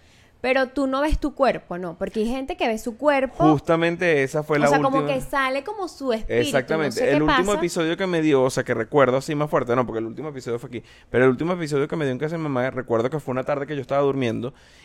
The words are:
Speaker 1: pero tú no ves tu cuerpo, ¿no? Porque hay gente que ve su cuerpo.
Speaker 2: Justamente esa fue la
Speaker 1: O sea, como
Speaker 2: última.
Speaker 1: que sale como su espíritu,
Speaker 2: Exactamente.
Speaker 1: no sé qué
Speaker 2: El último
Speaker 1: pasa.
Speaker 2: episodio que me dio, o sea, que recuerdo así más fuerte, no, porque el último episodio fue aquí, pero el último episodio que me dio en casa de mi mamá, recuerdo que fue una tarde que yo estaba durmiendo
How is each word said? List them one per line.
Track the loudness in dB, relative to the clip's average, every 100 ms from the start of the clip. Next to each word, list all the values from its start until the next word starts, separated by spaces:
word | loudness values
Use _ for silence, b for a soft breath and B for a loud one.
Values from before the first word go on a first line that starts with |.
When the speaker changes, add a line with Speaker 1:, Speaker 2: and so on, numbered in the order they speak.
| b b b _
Speaker 1:
pero | -2 0 0
tú | -2 -2
no | 0
ves | 0 0
tu | -2 0
cuerpo, | 0 0 -6 -10
¿no? | -8 -8
Porque | -6 -4
hay | -4
gente | -4 -6 -4
que | -2
ve | -2
su | -6 -2
cuerpo. | 2 2 0 2 4
Speaker 2:
Justamente | 4 2 2 2 2 2 2
esa | 2 -2
fue | 0 2
la | 4
Speaker 1:
O |
sea, | 4
como | 2 2
Speaker 2:
última. | 0 -2
Speaker 1:
que |
sale | -2 -2 -2 -2 -6
como | -8 -8
su | -6 -4
espíritu, | -2 0 0 2
Speaker 2:
Exactamente. | 0 0 -2 -2
Speaker 1:
no | 0
sé | 2
qué | 4
Speaker 2:
El |
último | 4 2 2
Speaker 1:
pasa. | 0
Speaker 2:
episodio | 0 -2 -2 -2
que | 0
me | 2
dio, | 4 4
o | 4
sea, | 0
que | -2
recuerdo | -2 2 4 4 4
así | -2 -4
más | -2
fuerte, | 0 0 0
no, | 0
porque | -4
el | -6
último | -8 -12
episodio | -10 -8 -8
fue | -8
aquí, | -14 b b -4
pero | 4 4
el |
último | 4 0
episodio | -2 -2 -2 -2
que | -2
me | -2
dio |
en | -2
casa | -4 -4
de |
mi |
mamá, | -4 -2 -2
recuerdo | -4 -2 0 0
que | -2
fue | -4
una | -4
tarde | -2 -4 -4
que | -8
yo |
estaba | -2 0
durmiendo | 2 0 -2 -2 -6 b b b